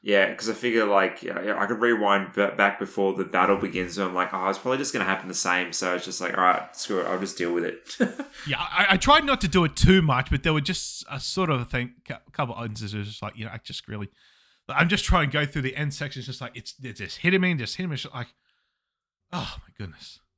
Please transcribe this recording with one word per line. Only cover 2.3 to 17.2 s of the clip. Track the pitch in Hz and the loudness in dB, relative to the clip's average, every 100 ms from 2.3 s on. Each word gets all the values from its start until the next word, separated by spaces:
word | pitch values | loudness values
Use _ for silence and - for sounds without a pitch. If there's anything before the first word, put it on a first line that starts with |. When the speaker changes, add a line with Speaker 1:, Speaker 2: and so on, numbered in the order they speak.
Speaker 1:
b-, | 98 101 - | 0 0 4
back | 101 - | 2 2
before | 98 - 98 95 | -6 0 0 0
the | 95 | 0
battle | 92 92 98 | 2 4 4
begins, | 98 90 90 87 | 2 -4 -4 -2
so | 92 | -2
I'm | |
like, | 90 90 | -2 -2
"Oh, | 95 92 | -2 -2
it's | 95 | -2
probably | 127 135 | -2 -2
just | 139 | -2
gonna | 127 92 | -2 -2
happen | 95 92 | -2 -4
the | |
same." | 90 92 90 90 | -4 0 0 -2
So | - 92 90 | -4 -2 -2
it's | 92 | -4
just | 90 | -6
like, | 90 95 | -4 2
"All | |
right, | 90 87 - - | 4 4 -2 -10
screw | - 95 | -4 -2
it, | 87 | -2
I'll | 92 | -2
just | 95 - | -4 -4
deal | 85 | -2
with | 87 | -2
it." | 85 - - - | -2 -8 -16 -4
<laughs> | 240 - 277 - 147 | -4 -4 -14 -12 -8
Speaker 2:
Yeah, | - | -6
I, | 170 180 196 | -2 0 2
I | 190 | 4
tried | - 302 294 | 6 6 6
not | 262 | 0
to | 180 | 2
do | 185 160 | 4 2
it | - | 6
too | 135 190 | 8 8
much, | 156 127 - | 6 2 2
but | - | 0
there | 165 | 2
were | 156 | 0
just | 139 - - - - | 0 -4 -6 -10 -12
a | 139 | -10
sort | - - 180 | -6 -2 0
of | 135 120 | 0 -2
thing, | 127 123 _ - | -4 -6 _ -14
a | 135 _ | -14 _
couple | - 131 113 | -6 -6 -4
of | 117 | -8
instances, | 107 107 104 101 | -8 -8 -6 -8
just | 107 | -8
like, | 107 110 | -12 -10
you | 110 | -12
know, | |
I | 117 | -12
just | - - - | -12 -14 -10
really, | 107 101 _ _ _ _ _ - | -10 -10 _ _ _ _ _ -6
I'm | 139 165 | 0 2
just | 196 | 2
trying | - 180 147 | 2 2 4
to | |
go | 147 | 0
through | 147 151 | -2 -2
the | 131 131 | -4 -4
end | 147 | -6
sections, | 143 143 135 123 | -6 -8 -8 -12
just | 127 | -10
like, | - 117 | -12 -14
it's, | - - | -18 -14
it's | 127 104 | -14 -12
just | 98 | -12
hitting | - | 0